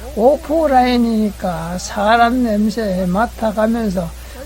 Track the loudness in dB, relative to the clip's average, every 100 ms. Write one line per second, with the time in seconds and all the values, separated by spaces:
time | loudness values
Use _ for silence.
0 | -8 2 4 4 0 0 2 4 4 2
1 | 2 2 0 -2 -6 -6 -6 -6 -6 -2
2 | 2 4 4 2 0 2 0 0 -2 -2
3 | 0 0 -2 -2 -4 0 0 0 -2 -2
4 | -4 -8 -16 -16